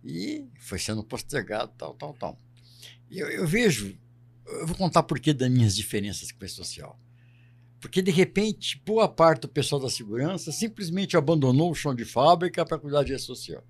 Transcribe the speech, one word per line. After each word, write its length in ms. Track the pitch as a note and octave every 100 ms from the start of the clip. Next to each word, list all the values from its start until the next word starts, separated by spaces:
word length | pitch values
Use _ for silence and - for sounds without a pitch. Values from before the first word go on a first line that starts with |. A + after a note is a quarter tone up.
E 420 | A#2+ E3 G#3 D#4 C4+ -
foi 180 | - F#2+
sendo 260 | - A2
postergado, 680 | - B2 - C#3+ F#2+ G#2 B2 _
tal, 160 | - -
tal, 180 | D3
tal. 240 | C#3 F2 - _ _ _ - - - _
E 100 | -
eu, 80 | -
eu 200 | - F3
vejo, 500 | G3+ A#3 A2+ G2 - _ _ - _ -
eu 220 | - E3
vou 80 | F3
contar 280 | F3+ E3+
por 160 | D#3+ C#3
que 140 | D3+
das 160 | C#3+ B2+
minhas 260 | B2+ A2 G2
diferenças 560 | G#2 G#2+ G2+ - -
com 120 | -
o 20 | F#2+
E-Social. 540 | - F2+ E2+ C#2+ - _ _ _ _ _ _ _ _
Porque, 220 | - F#3
de 80 | F#3+
repente, 680 | E3+ F3 G3 A3 - - - -
boa 220 | A3 G#3
parte 340 | - E3 D#3
do 60 | C3+
pessoal 340 | D3 C3 C#3+
da 80 | C3
segurança 600 | - G#2+ A2+ D3 F#3+ -
simplesmente 680 | D3 A3+ - F3+ F3+ F#3+ E3+
abandonou 540 | C#3+ E3 C3 B2+ E3+
o 40 | D3+
chão 200 | D3 B2
de 100 | A2+
fábrica 580 | A#2+ C#3+ F3 F3 E3
pra 140 | D#3+ D#3+
cuidar 260 | D3 C#3+
de 100 | B2+
E-Social. 500 | C3 - B2 - C#2